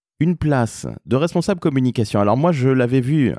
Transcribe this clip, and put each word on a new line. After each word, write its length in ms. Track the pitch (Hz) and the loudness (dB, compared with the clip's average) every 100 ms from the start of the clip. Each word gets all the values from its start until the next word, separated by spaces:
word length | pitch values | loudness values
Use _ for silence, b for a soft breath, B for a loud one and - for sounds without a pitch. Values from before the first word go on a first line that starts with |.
| _ - | _ -4
une 160 | 160 165 | -2 0
place 480 | 151 135 113 - 64 55 - | 0 0 0 -4 -12 -12 -4
de 80 | 127 | -2
responsable 440 | 170 175 165 185 | 0 -2 -2 -2
communication. 600 | 165 135 127 120 107 104 | -2 0 0 0 -2 0
Alors 160 | 101 120 | 2 2
moi, 140 | 170 | 2
je 180 | 151 127 | 2 2
l'avais 320 | 131 120 131 | 2 2 0
vu 320 | 123 156 117 | 0 2 0